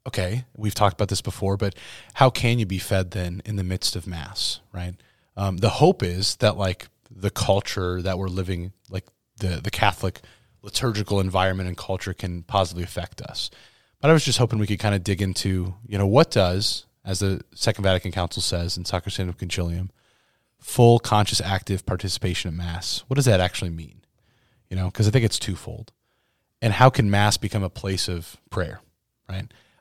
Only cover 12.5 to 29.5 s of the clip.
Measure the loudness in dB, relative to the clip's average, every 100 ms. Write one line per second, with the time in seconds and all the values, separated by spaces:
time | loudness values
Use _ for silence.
12.5 | 0 2 -2 -8 -8 -10 -10 -12 -10 -10
13.5 | -12 -20 _ _ _ 4 4 4 2 2
14.5 | 0 -2 0 0 0 0 0 -2 -2 -2
15.5 | -2 -2 -8 -6 0 4 6 6 4 2
16.5 | 2 -2 -4 -10 _ -8 -2 -2 -2 -6
17.5 | -4 -2 0 2 2 0 -2 -4 -2 -2
18.5 | -2 -2 -4 -4 -4 -4 -4 -6 -6 -6
19.5 | -4 -2 -4 -6 -12 _ _ _ _ _
20.5 | _ -2 6 8 8 4 2 2 0 -2
21.5 | -4 -2 -4 -4 -4 -4 -4 -4 -4 -4
22.5 | -6 -6 -6 -6 -8 -2 2 4 4 2
23.5 | -2 -6 -6 -12 -18 _ _ _ _ _
24.5 | _ _ -4 -2 2 4 4 4 0 -4
25.5 | -8 -10 -14 -16 _ _ _ _ _ _
26.5 | _ 0 6 8 8 4 4 4 2 -2
27.5 | -4 -4 -6 -4 -2 -2 -6 -8 -18 _
28.5 | -6 -6 -8 _ _ _ _ -10 -10 -10